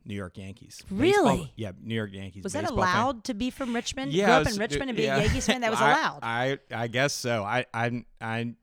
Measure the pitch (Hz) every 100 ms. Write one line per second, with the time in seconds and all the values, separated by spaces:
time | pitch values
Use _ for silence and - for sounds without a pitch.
0 | - 101 90 - 98 98 - - - 190
1 | 330 415 262 180 143 - 107 98 - 113
2 | 104 95 95 95 95 - 339 247 180 190
3 | 254 233 226 202 247 - 240 233 - -
4 | 143 165 202 160 151 - 220 143 269 -
5 | 220 135 - 262 220 247 226 220 262 285
6 | 220 147 117 117 131 139 - 113 117 120
7 | 143 - 123 117 101 123 123 113 117 120
8 | - - 113 113 117 -